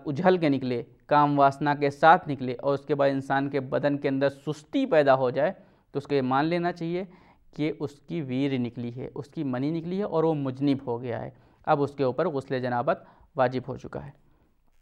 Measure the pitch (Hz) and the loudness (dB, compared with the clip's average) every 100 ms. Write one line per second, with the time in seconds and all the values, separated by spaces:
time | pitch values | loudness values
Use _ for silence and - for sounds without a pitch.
0 | - 139 185 185 160 139 127 123 - - | -2 0 4 4 2 0 0 -4 -6 -14
1 | - 147 147 143 139 135 147 147 143 143 | 2 4 4 6 4 4 -2 0 -2 4
2 | 160 180 175 127 127 123 143 139 - 147 | 6 6 4 -6 -6 -4 -2 -2 -2 0
3 | 139 135 135 139 139 139 131 - 143 143 | 2 0 -2 -2 0 -4 -2 -2 0 0
4 | 143 135 139 139 - 147 - 277 269 160 | -2 0 0 -2 -8 -8 -6 -2 2 4
5 | 139 131 127 127 156 196 - _ _ 143 | 6 4 2 0 -2 -4 -14 _ _ -10
6 | - 143 127 135 156 175 175 175 165 175 | -2 0 0 0 0 0 -2 -4 -6 -6
7 | 185 - - _ _ - 151 156 143 - | -8 -16 -20 _ _ -6 -4 -4 -8 -10
8 | - 170 131 127 139 135 120 120 120 120 | -10 -8 -4 -2 0 -2 -4 -6 -10 -8
9 | 127 - 127 - 139 123 139 165 165 185 | -10 -10 -10 -6 -4 -2 -2 -4 -4 -4
10 | 208 160 160 156 135 131 143 139 131 117 | -2 0 2 0 -2 0 0 0 -2 -6
11 | 123 113 123 - _ _ - 151 143 143 | -6 -6 -8 -14 _ _ 0 2 0 0
12 | 131 123 175 139 131 131 123 120 135 185 | 0 0 -2 -4 -4 -4 -2 0 0 -2
13 | - - _ - 127 127 123 123 - - | -6 -20 _ 0 0 0 -6 -10 -12 -12
14 | 143 - _ _ _ _ _ _ | -14 -18 _ _ _ _ _ _